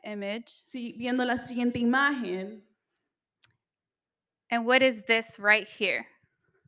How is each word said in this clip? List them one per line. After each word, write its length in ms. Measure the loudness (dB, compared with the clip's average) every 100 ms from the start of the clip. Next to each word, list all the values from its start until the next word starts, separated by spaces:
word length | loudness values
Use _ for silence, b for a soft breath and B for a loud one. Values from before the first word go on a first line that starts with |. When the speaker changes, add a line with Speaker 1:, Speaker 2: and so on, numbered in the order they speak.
Speaker 1:
image, 480 | -12 -10 -8 -8 -10 -20
Speaker 2:
Si 320 | -14 -12 -10 -8
viendo 240 | -2 0
la 100 | 0 -2
siguiente 400 | -4 -2 -2 2
imagen, 800 | 2 2 2 0 -4 -6 -8 -12 -20 _ _ _ _ _ _ _ -20 _ _ _ _ _ _ _ _ _ _
Speaker 1:
and 160 | -2 2
what 160 | 4
is 200 | 4 2 0
this 320 | 0 0 0
right 280 | 4 4 2
here? 400 | -2 -2 -2 -4 _ _ _ _ _